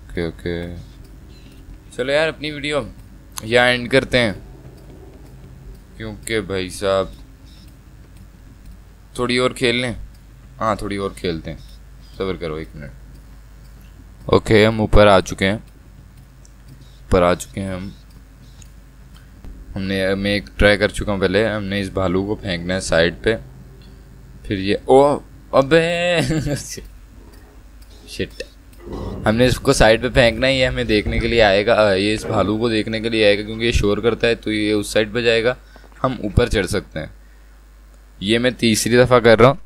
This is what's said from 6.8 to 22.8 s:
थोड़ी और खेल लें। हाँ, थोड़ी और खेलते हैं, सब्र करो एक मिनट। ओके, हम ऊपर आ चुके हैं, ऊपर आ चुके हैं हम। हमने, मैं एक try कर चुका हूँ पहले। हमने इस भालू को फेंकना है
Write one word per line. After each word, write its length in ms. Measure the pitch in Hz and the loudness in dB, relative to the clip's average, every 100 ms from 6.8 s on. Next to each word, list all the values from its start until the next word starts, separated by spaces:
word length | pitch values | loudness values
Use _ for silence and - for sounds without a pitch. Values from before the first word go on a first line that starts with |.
| 101 98 95 - - - - - - - - - - - - - - - - - - - - - | 0 0 -2 -8 -20 -20 -20 -20 -20 -20 -20 -20 -20 -20 -20 -20 -20 -20 -20 -20 -20 -20 -20 -6
थोड़ी 180 | 123 123 | -2 2
और 160 | 127 | 0
खेल 220 | 127 127 120 | 0 0 0
लें। 200 | 123 107 - - - - - - | -4 -8 -12 -18 -20 -20 -20 -6
हाँ, 180 | 110 101 | -4 -2
थोड़ी 160 | 104 98 | -4 -4
और 160 | 98 | -6
खेलते 380 | 90 95 82 82 | -6 -6 -6 -8
हैं, 80 | 78 - - - - - - | -14 -16 -20 -20 -20 -20 -8
सब्र 200 | 95 87 | -6 -6
करो 200 | 82 78 | -8 -10
एक 120 | 80 78 | -12 -14
मिनट। 160 | 71 - - - - - - - - - - - - - - | -18 -18 -20 -20 -20 -20 -20 -20 -20 -20 -20 -20 -20 -16 0
ओके, 320 | 98 - 104 107 | 0 4 4 4
हम 160 | 113 | 2
ऊपर 260 | 107 104 104 | 2 6 8
आ 120 | 95 | 6
चुके 260 | 90 - 95 | 2 -2 -2
हैं, 180 | 110 - - - - - - - - - - - - - - - | -2 -8 -20 -20 -20 -20 -20 -20 -20 -20 -20 -20 -20 -20 -20 0
ऊपर 140 | 95 | 2
आ 120 | 87 90 | 4 0
चुके 260 | - - | -4 -10
हैं 140 | 95 92 | -8 -8
हम। 180 | 95 101 - - - - - - - - - - - - - - - - - | -12 -16 -20 -20 -20 -20 -20 -20 -20 -20 -20 -20 -20 -20 -20 -20 -20 -18 -14
हमने, 420 | 98 95 98 95 98 | -8 -4 -2 -2 -2
मैं 200 | 98 104 | -2 -4
एक 140 | - - | -6 2
try 200 | 104 104 | 4 4
कर 140 | 101 | 2
चुका 200 | - 98 | -2 -4
हूँ 80 | 98 | -2
पहले। 240 | 92 92 110 | 2 2 0
हमने 340 | 107 98 101 | -2 -4 -6
इस 120 | 95 | -4
भालू 320 | 92 95 90 98 | -4 -2 -2 -2
को 100 | 107 | -6
फेंकना 380 | 101 87 85 | -6 -6 -4
है 80 | 92 | -6